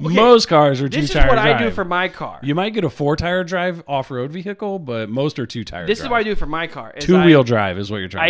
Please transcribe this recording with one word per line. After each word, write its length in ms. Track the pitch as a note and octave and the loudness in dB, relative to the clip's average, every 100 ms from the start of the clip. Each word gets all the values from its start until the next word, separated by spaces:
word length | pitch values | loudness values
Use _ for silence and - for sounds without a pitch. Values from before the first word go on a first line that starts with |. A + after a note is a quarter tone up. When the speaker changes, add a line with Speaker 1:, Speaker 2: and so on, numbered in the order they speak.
Speaker 1:
Most 480 | D3+ F#3 A#3+ A3+ - | 0 4 6 6 6
cars 340 | D#3 D3 C3 | 4 4 2
are 60 | C#3 | -2
two 120 | C#4+ | -2
Speaker 2:
this 100 | C#3+ | -2
Speaker 1:
tire 100 | - | 4
Speaker 2:
is 40 | - | 6
what 60 | A3 | 6
Speaker 1:
drive. 200 | A3 A#3 | 4 2
Speaker 2:
I 80 | |
do 60 | A3+ | 0
for 140 | G#3+ | -4
my 240 | F3+ F3+ F#3 | -4 -2 -4
car. 320 | - C3 D#2+ | -6 -12 -8
Speaker 1:
You 120 | C3+ | -4
might 200 | D#3+ G#3 | -2 -2
get 100 | A3 | -2
a 60 | D3+ | -4
four 260 | - D3 D#3+ | -2 -2 -2
tire 280 | E3+ F#3 | -2 -4
drive 380 | E3+ F3+ F3+ E3+ D3 | -2 -4 -4 -6 -6
off 220 | C#3 C3 | -6 -4
road 200 | B2+ C#3 | -8 -8
vehicle, 460 | F3 F#3 G3 G#3 G3 | -8 -12 -8 -8 -8
but 280 | C#3 A2+ G#2+ | -8 -8 -4
most 300 | B2 D3 - | -4 -4 -4
are 80 | A#2 | -8
two 180 | A#2+ | -8
tire 220 | G2+ F2+ E3 | -10 -8 -4
Speaker 2:
This 140 | A3+ | -4
Speaker 1:
drive. 60 | B3+ | -2
Speaker 2:
is 40 | |
what 60 | A#3 | -2
I 20 | |
do 100 | G#3+ | 0
for 120 | G3 D3+ | -2 -2
my 200 | D#3+ E3 | -4 -8
car. 260 | C#3+ A2 - | -12 -16 -6
Is 80 | |
Speaker 1:
Two 180 | D#3 F#3 | 2 4
wheel 180 | F3 D3 | 6 6
Speaker 2:
I, 40 | |
Speaker 1:
drive 340 | A#2+ A2+ G2 F2+ | 4 0 0 -4
is 120 | G2+ | -6
what 80 | G#2 | -8
you're 100 | F#2 | -8
trying 160 | G2 | -2